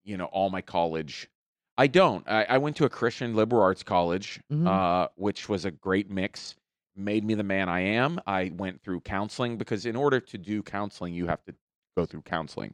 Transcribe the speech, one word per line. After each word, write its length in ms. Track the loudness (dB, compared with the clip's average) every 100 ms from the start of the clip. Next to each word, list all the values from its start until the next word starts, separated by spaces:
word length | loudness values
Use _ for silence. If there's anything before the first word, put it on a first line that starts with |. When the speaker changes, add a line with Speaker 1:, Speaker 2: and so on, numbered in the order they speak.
Speaker 1:
you 140 | -12 -8
know, 80 | -4
all 240 | 0 0
my 100 | 0
college. 680 | -4 0 0 -2 -6 -10 -16 _ _ _ _ 2
I 80 | 4
don't. 400 | 6 4 2 0
I, 140 | 0
I 140 | 4 2
went 160 | 2 2
to 80 | 0
a 40 |
Christian 460 | 2 -2 0 0 2
liberal 260 | 4 6
arts 180 | 6 4
college, 580 | 2 2 4 0 -2 -14 -4
Speaker 2:
Mm-hmm. 160 | 0 2
Speaker 1:
uh, 400 | 4 4 4 2 0
which 340 | -2 -2 -4
was 160 | -2 -4
a 60 |
great 380 | -6 0 0 0
mix. 440 | -4 -4 -6 -16 -18 _ _ _ -8
Made 280 | -2 -2
me 120 | 0 -2
the 80 |
man 260 | 0 0 0
I 100 | 0
am. 400 | 0 0 0 -2 -4
I 240 | -2 -2 -4
went 240 | -8 -8
through 180 | -8 -8
counseling 560 | -4 -6 -6 -4 -4 -4
because 280 | -6 -4 -4
in 100 | -2
order 240 | 2 2
to 180 | -2 -12
do 240 | -6 -6
counseling, 520 | -4 -6 -6 -6 -8
you 120 | -4 -2
have 140 | -2 -6
to 100 | -20 _ _ _ -4
go 100 | -2
through 180 | -6
counseling, 500 | -6 -6 -6 -10 -12